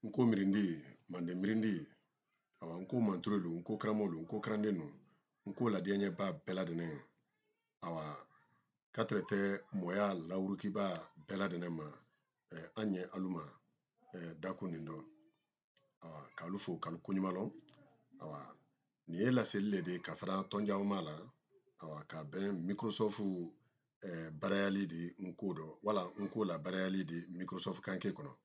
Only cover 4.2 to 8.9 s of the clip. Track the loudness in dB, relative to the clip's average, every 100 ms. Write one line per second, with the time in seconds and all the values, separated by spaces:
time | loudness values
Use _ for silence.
4.2 | -4 -4 0 2 4 2 -2 -10 -20 _
5.2 | _ _ -10 2 2 4 2 4 2 2
6.2 | -2 -2 -2 0 0 0 -2 -4 -12 _
7.2 | _ _ _ _ _ _ -4 -4 -4 -8
8.2 | -14 _ _ _ _ _ _